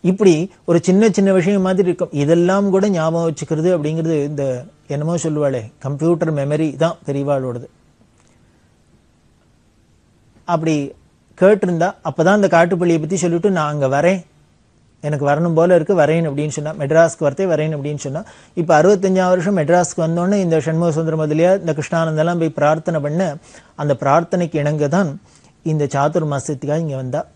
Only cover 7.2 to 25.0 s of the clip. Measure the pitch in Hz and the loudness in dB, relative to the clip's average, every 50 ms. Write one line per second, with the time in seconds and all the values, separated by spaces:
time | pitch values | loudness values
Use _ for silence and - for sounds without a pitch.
7.2 | 139 143 143 135 131 127 120 120 117 - _ _ _ _ _ _ _ _ _ _ | -2 -2 -2 -2 -2 -6 -8 -8 -12 -16 _ _ _ _ _ _ _ _ _ _
8.2 | _ _ _ _ _ _ _ _ _ _ _ _ _ _ _ _ _ _ _ _ | _ _ _ _ _ _ _ _ _ _ _ _ _ _ _ _ _ _ _ _
9.2 | _ _ _ _ _ _ _ _ _ _ _ _ _ _ _ _ _ _ _ _ | _ _ _ _ _ _ _ _ _ _ _ _ _ _ _ _ _ _ _ _
10.2 | _ _ _ _ _ - 175 165 160 165 160 147 143 139 - _ _ _ _ _ | _ _ _ _ _ -2 -2 0 0 0 -2 -2 -2 -6 -10 _ _ _ _ _
11.2 | _ _ _ - 185 190 214 196 202 180 180 165 165 190 202 _ _ 165 139 - | _ _ _ 2 4 4 4 4 2 -2 0 0 0 -2 -2 _ _ -8 -2 0
12.2 | 160 180 202 214 202 185 180 165 170 175 196 170 180 175 170 160 156 156 190 180 | 2 2 4 4 2 4 4 4 4 4 2 -2 0 0 0 0 0 -4 -4 -2
13.2 | 160 175 165 170 165 208 190 170 151 147 147 147 139 131 131 143 151 175 190 185 | -2 -2 -2 0 0 0 0 0 -2 -2 -2 -2 -2 0 0 2 2 2 0 0
14.2 | 170 _ _ _ _ _ _ _ _ _ _ _ _ _ _ _ - 147 151 139 | -4 _ _ _ _ _ _ _ _ _ _ _ _ _ _ _ -6 -6 -4 -2
15.2 | 143 143 143 151 170 175 165 160 165 185 180 170 156 - 202 175 151 143 156 170 | 0 0 2 2 0 0 2 2 4 4 4 2 4 2 2 2 4 2 2 0
16.2 | 170 156 139 143 147 151 - - 147 151 156 - 147 139 156 160 165 165 160 - | 0 -2 -4 -4 -4 -4 -6 -8 -8 -10 -8 -6 -4 0 4 4 4 4 2 -2
17.2 | 160 143 135 - 196 185 165 147 151 156 156 147 139 147 151 143 - 143 135 156 | -2 -2 -2 0 -2 0 0 0 0 -2 -4 -6 -6 -6 -8 -8 -8 -8 -8 -8
18.2 | 214 - - - - _ _ - 170 160 170 151 160 190 208 196 196 190 190 185 | -10 -12 -20 -20 -20 _ _ -6 0 4 4 6 6 6 4 4 2 0 2 2
19.2 | 185 180 180 180 160 196 202 185 151 143 170 180 175 - - - 165 160 165 170 | 2 2 2 2 0 0 0 0 2 2 2 2 2 0 -2 -4 -2 -2 -2 -2
20.2 | 175 185 202 202 190 170 165 160 143 165 160 160 170 175 151 156 165 160 156 160 | 0 0 0 0 0 2 0 0 0 0 -2 0 0 0 0 0 -2 -2 -2 -2
21.2 | 156 151 151 156 165 180 190 196 - 165 156 151 147 - - 165 165 160 156 156 | -2 -2 0 2 2 2 2 2 0 -4 -4 -4 -4 -4 -2 -2 -2 0 0 0
22.2 | 156 165 175 175 165 160 - - 147 147 156 160 160 - 165 156 143 147 151 170 | 0 0 0 0 -2 -2 -2 0 2 2 2 0 -2 -4 -4 -4 -4 -4 -4 -2
23.2 | 190 170 143 165 _ - - - - _ _ - 147 147 139 117 - 139 139 165 | -4 -4 -6 -10 _ -20 -20 -20 -20 _ _ -8 -2 -2 -2 -2 2 2 2 2
24.2 | 170 - - 180 175 160 - 156 143 147 151 151 147 143 147 185 | 2 0 -2 -4 -4 -2 -4 -2 -2 -2 -2 -2 -2 0 0 0